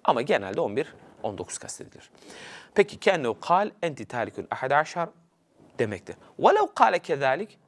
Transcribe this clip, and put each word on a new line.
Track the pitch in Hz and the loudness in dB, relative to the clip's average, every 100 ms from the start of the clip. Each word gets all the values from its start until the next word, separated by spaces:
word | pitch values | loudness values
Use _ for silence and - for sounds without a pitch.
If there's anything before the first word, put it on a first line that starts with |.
Ama | - 160 | 2 2
genelde | - 160 98 95 | 2 0 0 -4
on | 135 107 | -2 -2
bir, | 156 - - - | -6 -10 -20 -10
on | 110 98 | -8 -8
dokuz | - - | -10 -12
kastedilir. | - - - - - - - - - - - | -12 -14 -16 -20 -20 -20 -20 -18 -18 -18 -4
Peki, | - 202 - | 2 2 4
"Kennehu | - 180 123 107 | 2 2 0 -4
kal | - 175 208 - | 2 2 2 -2
enti | 175 139 | -6 -6
talikun | 110 123 101 - - | -8 -4 -4 -6 -8
ahad | 113 131 | -6 2
aşar | 139 160 180 165 _ _ _ _ _ - - | 2 2 -4 -6 _ _ _ _ _ -20 -4
demektir. | 113 101 - - - - | -4 -4 -12 -16 -16 2
Velev | 214 415 403 | 4 4 0
kâle | - 233 180 | 2 2 2
kezalik | - 143 135 139 214 - | -2 0 0 0 -4 -14